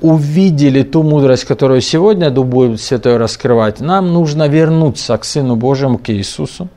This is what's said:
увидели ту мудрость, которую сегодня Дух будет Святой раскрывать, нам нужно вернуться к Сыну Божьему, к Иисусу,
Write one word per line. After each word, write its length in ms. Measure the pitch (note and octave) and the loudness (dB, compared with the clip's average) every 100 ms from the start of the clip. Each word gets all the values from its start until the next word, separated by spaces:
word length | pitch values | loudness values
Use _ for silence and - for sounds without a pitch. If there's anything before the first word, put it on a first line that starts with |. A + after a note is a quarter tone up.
увидели 840 | D#3+ D#3+ D3 D#3 F#3+ D3 C#3+ C3+ | 0 2 0 2 2 2 2 2
ту 180 | C3+ D#3+ | 0 0
мудрость, 440 | D#3 D3+ C#3 B2+ - | 2 2 2 2 0
которую 340 | A#2 C3+ C3 | -2 2 2
сегодня 500 | B2+ E3 G3+ G3 D#3+ | 0 0 2 2 0
Дух 160 | B2+ B2+ | 0 0
будет 340 | B2+ B2 A2 | 2 2 0
Святой 360 | - B2 B2 A#2+ | -4 -2 0 0
раскрывать, 640 | A2+ - B2 A#2 G#2+ G#2+ | -2 -4 0 2 0 -4
нам 320 | C3+ F#3+ F3+ | -2 -2 0
нужно 340 | E3+ D#3+ D3 D3+ | 0 0 0 0
вернуться 720 | D3+ D#3+ D#3+ D3+ A2 - A2 | 2 2 2 0 -2 -4 -6
к 60 | |
Сыну 320 | - D3+ C3+ A2+ | -4 -4 -2 -2
Божьему, 420 | B2+ C3+ C#3 A#2+ | 0 -2 -2 -2
к 120 | - | -4
Иисусу, 580 | G#2 G2 - D2+ - F3+ | -6 -6 -8 -10 -10 -14